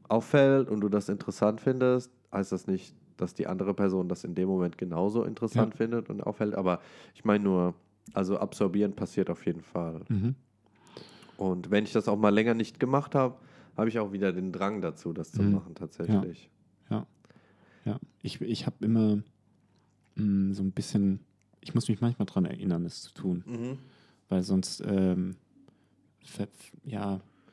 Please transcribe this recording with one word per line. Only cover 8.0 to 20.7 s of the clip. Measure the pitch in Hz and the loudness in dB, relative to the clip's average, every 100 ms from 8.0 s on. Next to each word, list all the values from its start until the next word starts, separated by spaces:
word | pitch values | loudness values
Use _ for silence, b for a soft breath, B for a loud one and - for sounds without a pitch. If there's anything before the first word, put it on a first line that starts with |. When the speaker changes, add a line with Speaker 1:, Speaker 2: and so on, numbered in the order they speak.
| - | -8
Speaker 1:
also | 104 95 98 | -2 0 0
absorbieren | 101 - 98 98 104 | -2 0 0 2 0
passiert | 101 92 - 92 | -2 -4 -2 -2
auf | 87 - | -2 -4
jeden | 85 | -6
Fall. | - 87 82 82 92 | -6 -6 -6 -6 -2
Speaker 2:
Mhm. | 101 113 135 _ _ _ B B B B B B B | 0 0 -2 _ _ _ B B B B B B B
Speaker 1:
Und | 95 90 87 | -2 -2 0
wenn | 104 | 0
ich | 104 | 2
das | 113 107 | 0 0
auch | 104 | 4
mal | 107 | 4
länger | 104 113 | 6 4
nicht | 113 110 - | 2 -2 -2
gemacht | 127 139 143 | 0 0 0
hab, | 143 127 123 B B B B | 0 0 -2 B B B B
hab | 113 | -2
ich | 113 | 0
auch | 101 | -2
wieder | 98 98 | 0 0
den | 90 92 | 0 -4
Drang | 90 98 107 | -2 -4 -2
dazu, | 87 76 85 | -6 -6 -8
das | 82 80 | -8 -6
zu | - | 0
Speaker 2:
Mhm. | 101 | 2
Speaker 1:
machen | 98 87 82 | 2 -2 -12
tatsächlich. | 85 - 85 101 90 82 - _ _ _ - | -12 -6 0 0 0 -8 -18 _ _ _ -6
Speaker 2:
Ja. | 110 | -6
Ja. | - _ _ b b b b b - | -6 _ _ b b b b b -6
Ja. | 104 - _ | -6 -8 _
Ich, | - - | -10 -8
ich | - 113 - | -4 -4 -4
hab | - | -2
immer, | 107 113 107 104 - _ _ _ _ _ _ _ _ - | 2 4 4 2 -2 _ _ _ _ _ _ _ _ -2
mm, | 107 98 98 | 2 2 2
so | 98 | 0
ein | 95 | -2